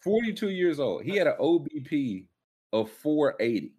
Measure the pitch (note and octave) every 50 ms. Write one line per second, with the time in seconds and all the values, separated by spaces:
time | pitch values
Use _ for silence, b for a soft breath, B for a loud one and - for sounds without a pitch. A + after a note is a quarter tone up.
0 | - F3+ G#3 A3+ A#3 A3 G#3+ - A3 G3 F#3+ F3+ F3+ F3 D3+ C#3+ C#3 A2+ F2 -
1 | - - G3 G3+ F3 D3 - - C#3 D#3 F3 E3 C#3+ - - D3 B2+ - D#3 C#3+
2 | C#3 A#2+ G2 F#2 F#2 _ _ _ _ _ _ _ _ _ - A2 A2 A2 - -
3 | - D3+ D3+ D3+ D3 - - - A2+ A#2 A2+ G2 - - -